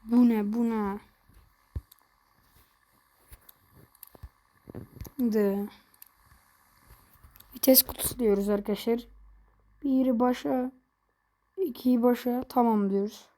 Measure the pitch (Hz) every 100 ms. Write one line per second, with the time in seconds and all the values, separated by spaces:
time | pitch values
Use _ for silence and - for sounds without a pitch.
0 | 220 240 240 226 208 220 233 220 208 202
1 | - _ _ - _ _ _ - - _
2 | _ _ _ _ _ _ _ _ _ _
3 | _ _ _ - - _ _ - - _
4 | - - - _ _ _ - - - -
5 | - - 240 214 202 196 208 - _ _
6 | - _ _ - _ _ _ _ _ -
7 | _ _ - - - - - 262 - -
8 | - - 233 202 202 202 202 202 - 233
9 | - - - - _ _ _ _ 285 262
10 | 262 233 247 247 285 262 254 - _ _
11 | _ _ _ _ _ - 370 240 254 247
12 | 240 240 247 247 254 - 233 214 202 196
13 | 202 - -